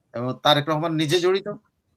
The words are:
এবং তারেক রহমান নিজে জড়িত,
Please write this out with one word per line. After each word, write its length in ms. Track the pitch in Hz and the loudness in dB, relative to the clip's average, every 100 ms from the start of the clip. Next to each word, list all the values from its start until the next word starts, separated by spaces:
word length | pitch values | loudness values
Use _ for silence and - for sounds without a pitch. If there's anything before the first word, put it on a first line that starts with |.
| _ | _
এবং 200 | 117 127 127 | -8 -8 -2
তারেক 260 | 143 147 147 | 2 2 2
রহমান 240 | 151 165 | -4 -2
নিজে 260 | 156 156 175 | -2 0 2
জড়িত, 280 | 180 190 208 208 _ _ _ | 2 0 -4 -14 _ _ _